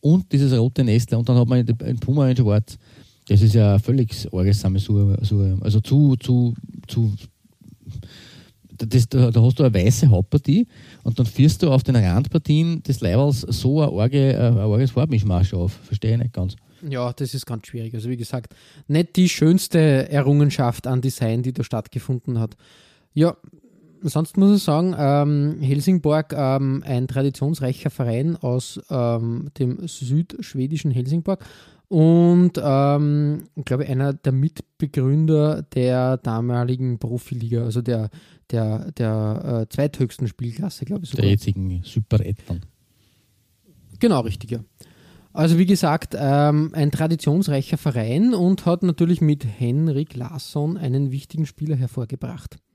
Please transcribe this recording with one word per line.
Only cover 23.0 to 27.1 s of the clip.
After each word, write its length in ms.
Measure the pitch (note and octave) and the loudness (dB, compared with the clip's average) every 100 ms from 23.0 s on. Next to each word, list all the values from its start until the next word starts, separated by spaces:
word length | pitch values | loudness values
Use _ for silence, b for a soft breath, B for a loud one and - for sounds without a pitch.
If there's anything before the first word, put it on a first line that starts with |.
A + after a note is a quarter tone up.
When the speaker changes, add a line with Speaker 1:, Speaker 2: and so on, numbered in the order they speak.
| b | b
Speaker 2:
Ja, 220 | - D#3+ - - _ _ _ _ _ | 0 0 0 -16 _ _ _ _ _
sonst 360 | E3+ D3+ D#3+ - | -6 -4 -2 2
muss 200 | G3 G3+ | 4 4
ich 60 | |
sagen, 320 | - D3+ F3+ F3+ | 2 0 0 0
ähm, 640 | C#3 C#3+ D3 D3 C#3+ D#3 | 0 2 2 0 0 -2
Helsingborg, 720 | C#3 C#3 D#3+ F#3 D3+ D3+ D#3 D3 | -2 0 2 2 2 0 -2 -4
ähm, 460 | C3+ C3+ C#3 C3+ - | -2 0 -2 -4 -4
ein 220 | B2 | -4
traditionsreicher 840 | B2+ | -2